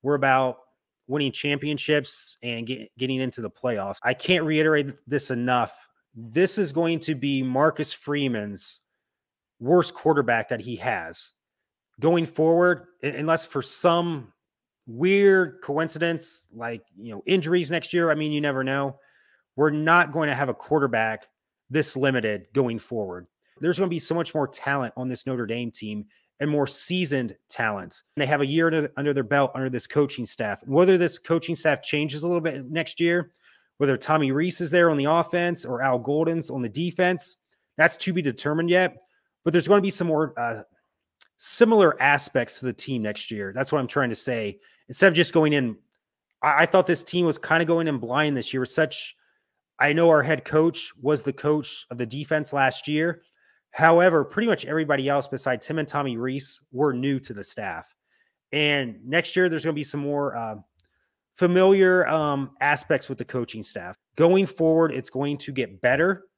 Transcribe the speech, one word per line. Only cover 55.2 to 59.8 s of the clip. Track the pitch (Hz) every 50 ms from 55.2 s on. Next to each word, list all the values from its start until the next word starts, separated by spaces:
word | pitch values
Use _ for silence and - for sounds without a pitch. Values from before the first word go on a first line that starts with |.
| 135 -
besides | - 127 - 135 127 123 -
him | - 156 160
and | 147
Tommy | 143 - 147 143 135 120
Rees | 113 123 131 131 139 139 - - - _ _
were | - 127 147 147
new | 127 123 131 143 139 131
to | 135 -
the | 117 101 98
staff. | - - - 104 95 85 80 82 _ _ _ _ _ _ _ _ _ _ _ _ _
And | - 147 147 147 147 143 131 120 107 104 104
next | 123 147 170 170 - -
year, | 185 185 180
there's | 160 151 123
gonna | 160 151
be | 147